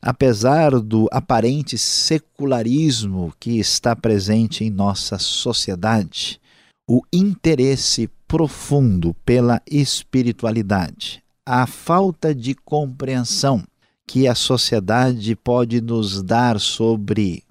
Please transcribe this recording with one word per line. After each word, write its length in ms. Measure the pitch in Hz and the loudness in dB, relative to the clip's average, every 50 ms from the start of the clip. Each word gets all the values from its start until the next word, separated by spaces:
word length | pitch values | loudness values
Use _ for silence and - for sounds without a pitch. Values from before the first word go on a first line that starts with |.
apesar 800 | - - 113 - 135 127 113 101 113 127 147 165 160 147 131 120 | -4 -4 0 2 2 2 2 4 2 2 4 4 4 4 4 2
do 260 | 107 107 110 110 110 - | 0 2 2 2 2 2
aparente 640 | - 131 - - 123 113 110 120 139 151 143 - 127 | 0 -2 -2 0 0 2 2 2 0 0 -4 -4 -4
secularismo 1600 | 110 - - - - - - 160 151 - _ _ - 143 135 127 120 110 117 131 151 160 151 123 110 107 98 95 92 87 80 - - | -4 -4 -2 -2 -2 0 0 -2 -2 -4 _ _ -4 -2 0 0 0 0 0 2 2 2 2 2 0 -2 -4 -4 -4 -4 -6 -8 -8
que 200 | - 117 117 110 | -6 -2 -2 0
está 360 | 95 - - - - 123 113 | 0 0 -2 0 0 0 0
presente 720 | - - 113 107 101 95 104 110 113 113 107 - - 110 | 0 0 0 2 2 2 2 2 2 2 0 -2 -4 -4
em 60 | 110 | -4
nossa 480 | 101 95 98 101 98 - - - 107 95 | -2 0 0 0 -2 -2 -6 -6 -6 -6
sociedade, 1200 | - - - - - 127 110 - - 104 92 87 92 110 113 110 95 76 - - - - - - _ _ _ _ _ _ _ _ _ - | -4 -4 -4 -4 -4 -2 -2 -2 -4 -4 -4 -2 0 0 0 0 0 -2 -6 -8 -8 -10 -10 -12 _ _ _ _ _ _ _ _ _ 0
o 140 | 117 127 - - | 0 0 0 0
interesse 960 | - 180 196 208 180 - - 165 156 127 127 135 135 127 - - - 120 113 - - - _ | 0 2 2 2 0 -2 0 0 2 2 2 0 0 -2 -2 -4 -2 -2 -4 -6 -8 -12 _
profundo 880 | - 156 165 160 143 - - - - 143 143 135 117 95 90 82 85 82 - - | -4 -2 0 0 -2 -4 -8 -6 -2 0 2 4 2 2 2 0 -2 -4 -4 -2
pela 340 | - 120 127 123 120 117 117 - - | 0 2 2 4 2 0 0 -2 -2
espiritualidade, 1500 | 151 147 139 - - - - - - 131 120 120 107 - 117 110 101 113 104 95 104 95 85 - - - - - - - _ _ _ _ - | -2 0 0 0 -2 -6 -6 -2 -2 0 0 0 -2 -2 -2 -2 -2 -2 -2 0 0 -2 -2 -4 -8 -12 -14 -14 -14 -16 _ _ _ _ -6
a 220 | 131 123 127 123 | -2 0 0 0
falta 680 | - - - - - 170 185 196 190 160 - - 156 147 | 0 -4 -8 -2 0 2 2 2 2 0 -2 -2 -2 -2
de 200 | 127 113 131 135 | -2 -2 -6 -6
compreensão 1080 | - _ - 151 151 147 131 127 135 135 131 131 127 120 110 - - 139 139 131 101 - - _ _ _ _ _ _ _ | -6 _ -4 -2 -2 -2 -2 -6 -8 -6 -4 -2 -2 -2 -2 -2 0 0 2 0 0 -2 -6 _ _ _ _ _ _ _
que 220 | - - 127 131 123 | -4 0 2 4 4
a 60 | 117 | 2
sociedade 1000 | - - - 131 123 - - 120 107 92 92 110 123 127 131 123 113 101 113 110 | 2 0 0 0 0 0 0 0 0 0 2 2 2 2 2 0 -2 -2 -4 -4
pode 460 | - - 127 123 123 120 113 117 120 | -4 -2 0 0 2 2 0 0 -2
nos 420 | 117 117 117 113 107 98 98 98 | -2 -2 -2 -2 -2 -2 -4 -4
dar 380 | 95 90 113 120 123 120 113 101 | -2 0 2 2 2 2 2 0
sobre 840 | - - - - 113 113 113 107 101 104 104 110 104 90 82 - - _ | -2 -4 -2 0 0 0 0 0 0 -2 0 0 0 -2 -2 -6 -12 _